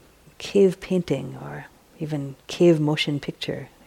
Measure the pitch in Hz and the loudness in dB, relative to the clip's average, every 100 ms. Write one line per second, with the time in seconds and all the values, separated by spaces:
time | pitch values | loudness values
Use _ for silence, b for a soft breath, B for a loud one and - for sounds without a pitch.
0 | _ _ _ - - 202 190 170 - 185 | _ _ _ -16 -2 4 4 4 -2 -2
1 | 170 139 139 131 143 147 - _ _ - | 0 -4 -4 -12 -14 -14 -16 _ _ -12
2 | 151 151 139 131 - - 175 160 151 151 | -6 -6 -8 -12 -12 2 6 6 4 0
3 | - 143 - - - 139 139 _ | 0 -4 -4 -10 -8 -8 -10 _